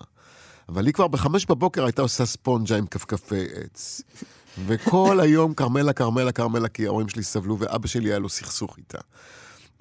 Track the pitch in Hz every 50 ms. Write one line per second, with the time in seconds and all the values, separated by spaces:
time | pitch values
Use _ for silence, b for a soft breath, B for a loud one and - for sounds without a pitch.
0 | - - B B B B B B B B B B B - 82 90 101 131 151 -
1 | 190 170 147 135 - 143 156 202 190 - 170 127 156 185 - 190 135 123 113 -
2 | 139 120 - - 127 113 - - - - 127 117 113 95 113 104 104 92 - -
3 | - - - 98 - - 104 98 92 - - - - - - - - - - -
4 | - B B B B B B B B B B - 92 95 113 110 - - 175 185
5 | 190 190 196 190 170 151 151 160 160 165 151 - 139 120 123 139 143 147 135 -
6 | 131 117 113 127 127 127 120 - 117 117 113 117 113 113 113 - 107 98 101 107
7 | 113 107 107 117 101 - - 107 92 98 110 101 110 - - 107 104 87 - 123
8 | 113 104 104 101 98 98 - - - - - - 110 - - - - - - -
9 | - B B B B B B B B B B B B B B _